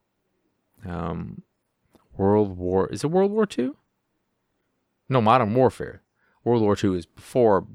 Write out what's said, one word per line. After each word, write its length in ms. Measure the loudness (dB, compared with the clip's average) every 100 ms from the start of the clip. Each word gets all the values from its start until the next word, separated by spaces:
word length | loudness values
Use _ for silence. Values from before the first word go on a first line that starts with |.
| _ _ _ _ _ _ _ _
um, 580 | -14 -10 -8 -10 -12 -16 -20 _ _ _ _ _ _ -2
World 400 | 2 2 0 -4
War, 320 | -2 0 -2
is 160 | -4
it 60 | -2
World 200 | 0 0
War 160 | 0 -4
Two? 300 | -2 -6 -6 _ _ _ _ _ _ _ _ _ _ _ _ -4
No, 120 | 0
Modern 340 | 4 2 2
Warfare. 480 | 2 2 0 -12 -14 _ _ _ _
World 200 | -2 2
War 120 | 2
Two 200 | 2 0
is 120 | -2 -6
before 600 | _ -4 2 4 4 0